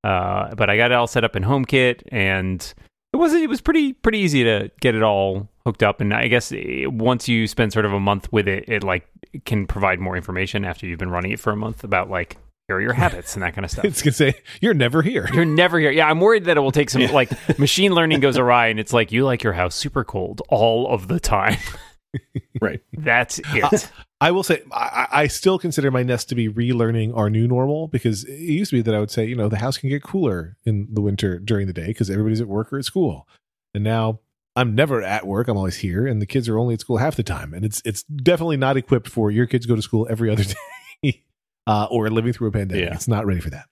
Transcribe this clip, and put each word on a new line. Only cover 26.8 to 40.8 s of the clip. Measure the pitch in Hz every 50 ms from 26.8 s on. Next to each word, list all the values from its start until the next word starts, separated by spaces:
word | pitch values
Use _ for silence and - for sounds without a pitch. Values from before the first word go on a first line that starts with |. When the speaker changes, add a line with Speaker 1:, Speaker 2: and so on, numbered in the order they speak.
| 117 113 113 113 110 110 120
Speaker 2:
our | 117 104 104
new | 107 110 113
normal, | 120 127 123 127 139 147 156 160 160
because | 151 123 - 120 107 98 -
it | - 135
used | 143 165 175 151 165 202 -
to | -
be | 123 113
that | 113 110
I | 104
would | 107 104
say, | - - 110
you | 110 123
know, | 120 107 107
"The | 107 101
house | 117 131 135
can | - - 135
get | 139 143 -
cooler | - - 196 180 131 95 87 80 82 101 _ _
in | 117 107 101 101 -
the | 110 107 104
winter | 104 101 98 - 98 90 87
during | 98 104 117 101 98
the | 95 87
day | 87 82 90 113
'cause | - 113 92
everybody's | 95 101 107 110 110 110
at | 117 101
work | 98 104 110 - -
or | 139
at | 131
school." | - - 185 175 131 82 67 - _ _ _ _ _ _ _ _ _ _
And | 104 104
now | 110 113 113 113 113 110 107 _ _ _ _ _ _ _
I'm | 120 127 120 107
never | 113 147 156 139 117 101
at | 92 101 107 -
work. | 95 98 104 120 120
I'm | 113 101
always | 95 92 90
here, | - - 95 87 95 120
and | 139 123 107 104
the |
kids | 98 - 135 120 113
are | 110 107
only | 120 123 117
at | 107
school | - - 123
half | 107 123 156 156
the | - 110
time. | - 87 73 71 73 78
And | 87 104
it's, | 107 104 - -
it's | 117 101 - -
definitely | _ 147 143 127 170 175 156 165 170 156
not | 135 135 131 139 135
equipped | 131 - 139 123 120 -
for | - 123 110 104
your | 104 113 123
kids | 117 - 123 117
go | 117 120
to | 110 107
school | - - 110 110 117
every | 113 110 117 110
other | 107 107 101
<laughs> | 98 98 - - - - -